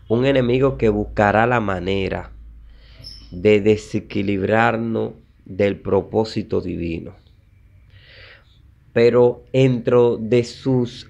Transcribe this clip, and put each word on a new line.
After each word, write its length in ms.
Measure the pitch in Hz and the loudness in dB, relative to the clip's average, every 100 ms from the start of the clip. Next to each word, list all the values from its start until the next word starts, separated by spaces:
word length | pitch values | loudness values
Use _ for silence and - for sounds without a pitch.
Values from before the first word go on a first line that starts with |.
| - | -4
un 160 | 117 131 | -2 2
enemigo 520 | 139 120 127 135 135 | 0 2 2 0 0
que 120 | 113 | 0
buscará 580 | 104 101 - 104 104 117 | 0 -4 0 2 4 2
la 140 | 123 | 0
manera 720 | 104 92 90 98 95 92 90 - - - - - - - - - - | -2 -4 -4 -2 -2 -6 -10 -18 -20 -20 -20 -20 -20 -20 -20 -20 -18
de 300 | 90 98 104 | -2 2 4
desequilibrarnos 1500 | 101 107 - 107 - 104 101 98 95 110 117 113 117 110 113 - _ _ - | 4 0 0 -8 -6 -6 -2 -2 0 2 0 0 -4 -4 -6 -8 _ _ -12
del 340 | 92 101 98 | -2 -2 -2
propósito 800 | - 95 85 107 110 - 95 98 | -2 -2 -2 -2 -2 -4 -4 -4
divino. 560 | 90 87 85 82 - - _ _ _ _ _ _ _ - - - - - _ _ _ _ _ | -4 -6 -6 -8 -12 -20 _ _ _ _ _ _ _ -20 -20 -20 -20 -20 _ _ _ _ _
Pero 540 | 117 117 120 123 120 - | 2 4 6 4 2 -4
dentro 640 | 131 131 123 120 123 120 110 | 2 2 2 2 4 4 2
de 260 | 110 120 | 0 0
sus 680 | 117 - 135 131 120 - - | 0 -4 -2 -2 -2 -8 -16